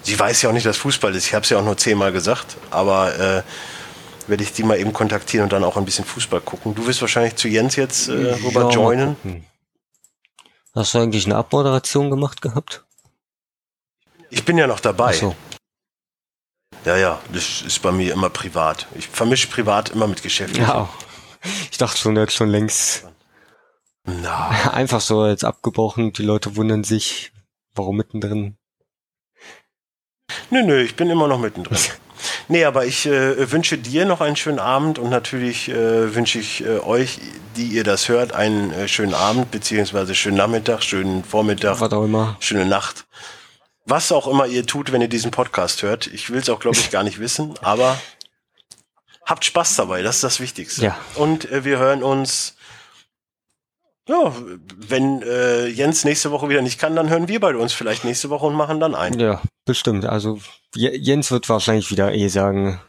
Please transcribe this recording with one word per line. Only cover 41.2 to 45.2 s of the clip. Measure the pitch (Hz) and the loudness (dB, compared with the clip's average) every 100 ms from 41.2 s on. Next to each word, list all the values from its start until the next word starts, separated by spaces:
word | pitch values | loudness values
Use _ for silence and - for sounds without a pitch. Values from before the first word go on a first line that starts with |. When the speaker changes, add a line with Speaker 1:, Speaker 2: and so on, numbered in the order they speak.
Speaker 1:
Vormittag, | 90 107 107 101 104 95 | 0 0 2 2 0 0
Speaker 2:
Was | 107 | 0
auch | 107 | 2
immer. | 107 110 110 101 | 2 2 0 -2
Speaker 1:
schöne | - 107 92 | -2 0 2
Nacht. | 98 - - - - - - - _ _ _ - | 2 -2 -10 -20 -20 -20 -20 -20 _ _ _ -2
Was | 143 - | 0 4
auch | 156 135 | 2 4
immer | 139 131 | 2 2
ihr | 123 113 | 0 -2
tut, | 143 139 | -4 -2
wenn | 127 | 0
ihr | 117 | 2
diesen | 117 | 0